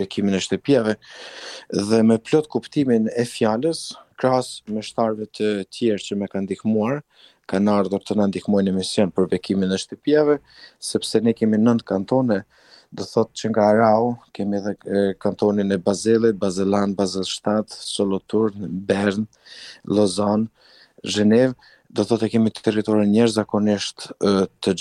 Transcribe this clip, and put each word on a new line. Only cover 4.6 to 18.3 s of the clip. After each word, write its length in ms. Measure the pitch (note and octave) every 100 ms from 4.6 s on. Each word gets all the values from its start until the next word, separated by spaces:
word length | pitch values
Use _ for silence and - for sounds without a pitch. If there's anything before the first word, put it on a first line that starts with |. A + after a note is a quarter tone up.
| -
me 160 | G#2+ G#2+
shtarve 420 | - A2+ G#2+ G#2+
të 260 | - G#2+ G#2 F#2+
tjerë 320 | - A#2 G2+ -
që 120 | G2+
më 100 | G2
kanë 160 | - G2
ndihmuar, 540 | F#2 A2 G#2+ A2+ D3 - _ - _ -
kanë 240 | F#2+ G#2 G#2
ardhur 220 | F#2 G2
të 160 | - G#2
na 100 | G2+
ndihmojnë 420 | F#2 - G2+ G2
në 60 | F#2
mision 320 | F#2 - F#2
për 160 | - F2+ F#2
bekimin 380 | - G2 F#2+
e 60 | F#2+
shtëpiave, 580 | - - - D3+ D3 D3 _ - - _
sepse 400 | - G#2+ - A2
ne 140 | A2+ A2+
kemi 220 | A2 G#2+
nënt 240 | A#2 A#2 -
kantone, 580 | G2 G2 C3 B2 G2 - _ _ - _ -
do 80 |
thot 300 | F#2+ A#2 A2 -
që 160 | A2+
nga 180 | A2 G#2
Arau 400 | G#2+ A2+ A2 A#2+ A#2 _
kemi 260 | - G2+ G2+
edhe, 120 | G2+ - -
e, 140 | G2 G2 F#2+
kantonin 540 | G2+ F#2+ G#2 G#2 G2
e 40 | G2
Bazelit, 600 | G2+ F#2+ A2 A2+ A2+ G2
Bazelan, 560 | G2 F2+ G2 G2+ G2+ F#2+
Bazel 300 | F#2+ F#2+ F2+
shtat, 460 | - G#2+ G#2+ G#2+
Soloturn, 960 | - - - G2+ F#2+ -